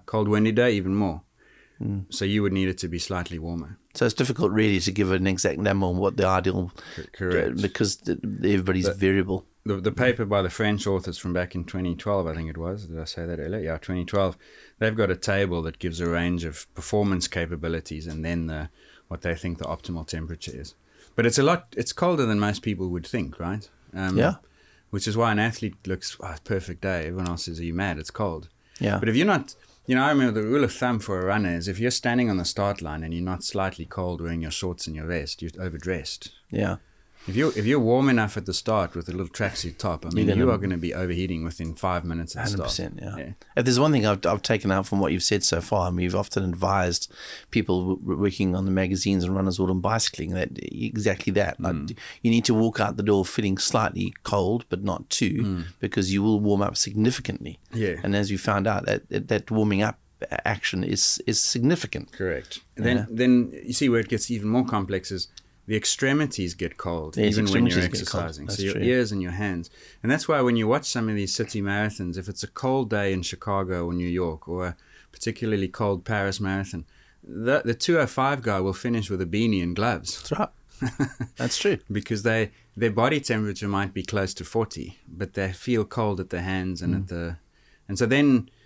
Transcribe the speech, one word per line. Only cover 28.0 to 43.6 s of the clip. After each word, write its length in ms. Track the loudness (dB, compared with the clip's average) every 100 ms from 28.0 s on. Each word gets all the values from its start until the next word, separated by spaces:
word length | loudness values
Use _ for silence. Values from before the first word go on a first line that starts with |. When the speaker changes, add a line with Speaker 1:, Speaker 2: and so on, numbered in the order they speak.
| -6
Speaker 1:
cold." 380 | -4 -4 -4 -10 _ _ -2
Speaker 2:
Yeah. 180 | 0 2
Speaker 1:
But 100 | 2
if 80 | 4
you're 100 | 4
not, 280 | 2 -2 -14 -20 _ 0
you 80 |
know, 80 | 2
I 60 | 4
remember 300 | 4 4 2
the 60 | 2
rule 180 | 2
of 80 | 2
thumb 260 | 2 0 0
for 200 | -2 -2
a 60 | 2
runner 280 | 2 2
is 140 | 0 -2
if 100 | 0
you're 120 | 0
standing 400 | 0 2 2 4
on 60 | 2
the 60 |
start 360 | 0 0 0 0
line 200 | -4 -6
and 80 | -4
you're 80 | -2
not 220 | -2 -4
slightly 400 | -4 -2 -2 -4 -8
cold 340 | -4 -2 -2
wearing 220 | -4 -4
your 80 | -4
shorts 360 | -4 -4 -4 -8
and 80 | -6
your 100 | -4
vest, 360 | -4 -4 -8
you're 80 | -10 -6
overdressed. 720 | -6 -6 -4 -4 -6 -10 -14 -20 -6
Speaker 2:
Yeah. 260 | -2 -2 -2 _ _ _ -14 -4
Speaker 1:
If 80 | 0
you're, 200 | 0 2
if 80 | 2
you're 120 | 4
warm 300 | 4 4 6
enough 280 | 4 2 -2
at 100 | -4
the 60 |
start 440 | -2 0 0 0 -4
with 120 | -6
a 40 |
little 160 | -6 -4
tracksuit 500 | -4 -4 -4 -8 -4
top, 260 | -4 -4
I 40 | -2
Speaker 2:
You're 80 | 2
Speaker 1:
mean, 100 | 4
Speaker 2:
gonna 140 | 4
Speaker 1:
you 100 | 4
are 80 | 2
gonna 180 | 0 -2
be 160 | -2
overheating 520 | -2 -2 0 -2 -2
within 280 | -4 -4 -6 -4
five 280 | -2 -2
minutes 300 | -2 -4 -6
of 80 | -6
the 60 | -4
start. 80 | -2
Speaker 2:
Hundred 100 | -2
percent, 300 | -2 -4 -8
yeah. 160 | -10 -10 -12
Speaker 1:
Yeah. 60 | -14 -4
Speaker 2:
If 80 | 0